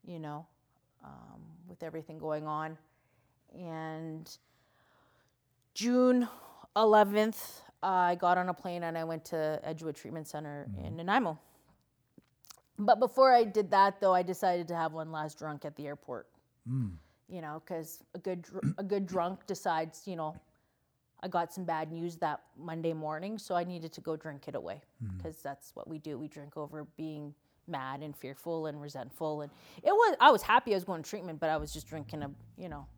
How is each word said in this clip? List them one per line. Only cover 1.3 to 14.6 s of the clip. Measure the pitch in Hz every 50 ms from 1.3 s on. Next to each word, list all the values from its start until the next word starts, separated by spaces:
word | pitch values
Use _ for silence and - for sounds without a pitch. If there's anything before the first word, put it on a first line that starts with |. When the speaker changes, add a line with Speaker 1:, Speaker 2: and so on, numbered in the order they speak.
| - - - - 160 175 170
Speaker 1:
with | 175 180 _
everything | 165 160 156 160 151 - 156 156
going | 151 156 151 151 151
on. | 151 151 151 156 160 160 156 _ _ _ _ _ _ _ _ _ _ _ _ _ _ -
And | - 180 170 160 160 160 160 160 156 160 160 156 160 160 - - - _ _ _ _ _ _ _ _ _ _ _ _ _ _ _ _ _ _ _ _ _ _ _ _ _ _ _
June | - 202 240 247 247 254 254 254 247 240 226 - - - - - - - - _
eleventh, | 208 220 214 214 214 208 202 202 208 214 220 220 - - - - - - - _ _
I | - 190 190 185 180 175 180
got | 175 185 175 180 180
on | 180 180
a | 175
plane | - - 190 175 175 170
and | 165 165
I | 165 165
went | 165 165 160 160
to | - - 160 156 156 156 - -
Edgewood | - 165 156 165 160 147
Treatment | - - - 165 160 156 -
Center | - 151 156 147 143 143 - -
Speaker 2:
Mm-hmm. | 101 92 67
Speaker 1:
in | - -
Nanaimo. | 165 170 180 202 262 247 175 156 - _ _ _ _ _ _ _ _ _ _ _ _ _ _ _ - _ _ _ _ _ - - _ _ _ _ -
But | 208 202 233 208
before | 254 240 - 262 262 262
I | 254 240 233
did | 214 190 214 208 170
that, | 208 190 196 202 196 196
though, | - 190 185
I | 180
decided | 180 175 185 - - 190 180 175